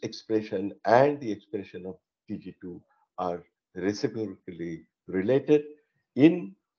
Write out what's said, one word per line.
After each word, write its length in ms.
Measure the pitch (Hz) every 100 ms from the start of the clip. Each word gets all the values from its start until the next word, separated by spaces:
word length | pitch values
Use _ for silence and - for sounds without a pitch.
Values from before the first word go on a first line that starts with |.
expression 720 | 117 - - 110 107 101 98 - 95
and 340 | 117 143 143
the 120 | 123
expression 540 | 104 - 107 95 92 92
of 100 | 92 _ _ -
T 100 | 98
G 180 | 90 -
two 200 | 90 80 - _ _ -
are 260 | 90 87 - _ _ 92
reciprocally 1080 | 92 104 127 113 104 92 - 85 85 80 - _ -
related 560 | 92 98 135 135 151 147 - _ _ _ 123
in 400 | 151 160 190 - _